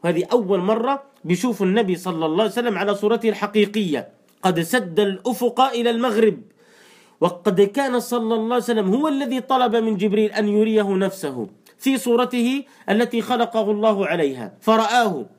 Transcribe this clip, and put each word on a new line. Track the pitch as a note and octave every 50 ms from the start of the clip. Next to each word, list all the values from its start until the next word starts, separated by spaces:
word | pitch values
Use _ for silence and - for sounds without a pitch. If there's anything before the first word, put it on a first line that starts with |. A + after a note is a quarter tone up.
| -
وهذه | E3+ E3+ D#3+ F#3 -
أول | A3+ B3 G#3+ F3+ G3 F#3
مرة | F3+ G3 A3 A3+ A3+ C4 C#4 C4+ - - _ _ -
بيشوف | D3+ F3+ F3 - B3+ A3+ -
النبي | G3+ F#3 F#3+ A#3 A3+ F#3 F3+
صلى | E3 - F#3 E3 D#3+ D#3+
الله | D#3 D#3 F3+
عليه | A3 G#3
وسلم | - A#3+ A#3+ A#3+ G3+ F3
على | G3+ G3+ G3+
صورته | G3+ G#3 G#3 A#3 A3+ A3+ A3+
الحقيقية، | G#3 - G3+ G3+ - G#3+ G#3 G3+ G#3 A3 G#3 F3 D3 B2 - - - _ _ _ _ _
قد | - F#3 F3 E3
سد | D#3+ - - B3+ G3+ F3+ D#3+ F#3
الأفق | G#3 G3 G3 F#3 - B3 A#3+ - A#3+ A#3+ A#3+ -
إلى | C4 C4+ A#3+ A#3+ A#3 A#3+
المغرب. | A#3 A#3 A#3+ B3+ G#3 G#3+ A3+ G#3+ F3+ C#3 - - _ _ _ _ _ - - - - - _ _ _ _
وقد | D#3 F3 - - - G#3+ F#3+ F3
كان | G3+ G3 G3+ C#4 C#4 C4+ B3 A#3+
صلى | A#3 - A#3+ A#3+ A3+ A3 A3+
الله | A3+ A3 A3+ B3
عليه | B3 -
وسلم | - A#3 A3 G3+ F#3+ G3
هو | C4+ D4+ D#4+
الذي | D4 C4+ C#4+ A#3+ B3+ C4
طلب | B3+ - C4+ B3+ B3 A#3 G#3
من | A#3 A3+ A3+ G#3+
جبريل | F#3 F#3+ G#3+ F#3 A3 G#3+ G#3+
أن | - G#3+ G#3+ G#3
يريه | G#3 G#3 G#3+ A3 G#3+ G#3+ G#3 G3 G3
نفسه | F#3 G3 F#3+ F#3+ - - D3 C3 B2 A2 G2 - _ _ - _ _
في | - C4 C4+ A#3+
صورته | - B3 A#3 A#3 B3 B3 B3 B3 A#3 A#3+ C4 C#4+ C4+ - - - - -
التي | G3 G#3+ A#3+ - - A3+
خلقه | G3+ - B3 A3+ A#3 A3+ - A3 G#3+ G3+
الله | G#3+ G#3 G#3 A3 G#3 G3 G3
عليها، | D3 E3 F3 D#3 C#3 C3 B2 A2+ F#2+ - _
فرآه. | - G#3+ A3 A3 A3 G#3 A3+ B3 A#3 G#3 F3 C#3 G#2+ - -